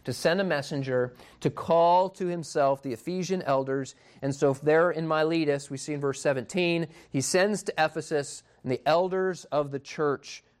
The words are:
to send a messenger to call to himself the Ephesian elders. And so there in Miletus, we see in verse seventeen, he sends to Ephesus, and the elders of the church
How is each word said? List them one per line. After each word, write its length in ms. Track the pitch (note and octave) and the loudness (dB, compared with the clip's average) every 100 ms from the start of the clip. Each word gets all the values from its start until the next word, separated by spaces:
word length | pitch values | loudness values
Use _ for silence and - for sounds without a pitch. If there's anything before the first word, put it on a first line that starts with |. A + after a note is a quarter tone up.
to 80 | - | -8
send 280 | A#2+ E3 F#3 | -2 0 2
a 40 | |
messenger 720 | F#3+ D3 C#3 D3 C3 B2+ B2 - - - | 0 -2 -2 -4 0 0 0 -6 -20 -6
to 100 | D3 | -4
call 600 | - - E3 E3+ F3+ F#3 | -2 2 4 6 4 2
to 160 | - F3+ | -2 -4
himself 540 | F3 D3+ D#3 C#3 C3+ | -4 -4 2 2 2
the 120 | C#3 | -4
Ephesian 500 | A2+ - F#3 F3 F#3 | -8 -6 -4 -2 -2
elders. 540 | - C3+ C3+ C3+ C3 - - - | 0 0 0 -4 -6 -12 -20 -8
And 120 | C#3 | -6
so 200 | C#3 C#3+ C3+ | 0 2 2
there 300 | D3 D#3+ F3 | 4 4 4
in 160 | D#3+ D#3+ | 0 0
Miletus, 600 | D#3 D#3 E3 D3 C#3+ - | 2 2 2 2 0 -4
we 100 | C3+ | -10
see 160 | - | -6
in 60 | D3 | -4
verse 200 | C#3 C3+ | -2 0
seventeen, 640 | D3+ C3 A#2 F#3 F3 E3+ D#3+ - - | 0 -2 -2 0 0 0 -4 -10 -6
he 100 | C#3 | -4
sends 440 | C3 F#3 G3+ G3 | 0 2 2 0
to 100 | - - | -4 -2
Ephesus, 680 | D#3 D#3+ - D3+ C#3 - - _ | -2 -2 -4 -4 -4 -10 -20 _
and 80 | C3 | -6
the 100 | B2 - | -2 2
elders 580 | E3 F#3 F#3 F#3 E3+ - | 2 2 -2 -2 -4 -4
of 260 | D3 C#3+ | -2 -2
the 80 | C#3 | -6
church 640 | - - D3 C#3+ - - _ _ | -10 -4 -2 -2 -6 -18 _ _